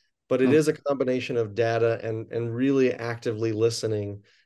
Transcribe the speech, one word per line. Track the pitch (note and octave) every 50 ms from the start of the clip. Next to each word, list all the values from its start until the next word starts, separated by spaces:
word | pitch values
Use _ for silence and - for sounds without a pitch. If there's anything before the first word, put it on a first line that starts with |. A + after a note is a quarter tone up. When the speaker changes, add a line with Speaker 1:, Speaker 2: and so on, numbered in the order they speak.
| _ _ _ _ _ -
Speaker 1:
but | B2+ B2
it | C3
Speaker 2:
Hmm. | B2+ C#3
Speaker 1:
is | D#3 D#3
a | D#3 D3+
combination | - - C#3+ C#3+ C3 C#3 B2+ B2+ B2+ A#2+ - C3
of | A#2+ A2+ G#2 G2+
data | A2+ A#2 A#2 A2+ A2+ A2+ A#2 A2+ A2 -
and, | A2+ A2 A2 A2 -
and | - A#2 A#2 A#2 A2+
really | A#2+ C3 C#3 C#3 C3+ C3 B2+ B2
actively | - A#2 A#2 A2+ A2+ - B2 A2 G#2+ A#2 A2+
listening, | G#2+ G#2+ A2+ A#2 A2+ - - A2 G#2+ G#2 G2+ G2+ G2+ G2+ - _ _ _ _